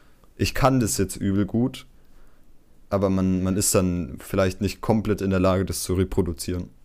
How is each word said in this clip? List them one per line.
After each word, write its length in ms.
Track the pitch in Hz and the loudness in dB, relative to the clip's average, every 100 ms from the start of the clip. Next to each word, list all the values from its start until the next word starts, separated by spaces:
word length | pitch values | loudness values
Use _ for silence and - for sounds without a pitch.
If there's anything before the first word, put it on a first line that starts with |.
| - - - - | -20 -20 -14 -4
ich 180 | 92 | -2
kann 240 | - 135 131 | 2 4 4
das 180 | 104 - | 2 0
jetzt 200 | 92 - | -4 -2
übel 280 | 98 98 | -2 0
gut, 420 | 98 113 131 - - - - - - - - - - - - | 0 0 -2 -4 -18 -20 -20 -20 -20 -20 -20 -20 -20 -20 -4
aber 200 | 101 98 | 0 2
man, 320 | 95 92 92 | 2 2 0
man 140 | 92 92 | 0 0
ist 180 | - | 2
dann 420 | 104 92 87 67 - | 2 2 0 -4 -10
vielleicht 420 | - 98 95 - | -4 0 0 0
nicht 200 | 98 - | -4 -4
komplett 400 | - 113 104 95 | 0 0 0 0
in 80 | 95 | 0
der 100 | 95 | 2
Lage, 240 | 90 92 | 2 2
das 180 | 92 90 | 0 -4
zu 120 | - | -2
reproduzieren. 720 | 90 92 - 87 82 - 90 - - | -2 0 0 -2 -4 -6 -6 -8 -16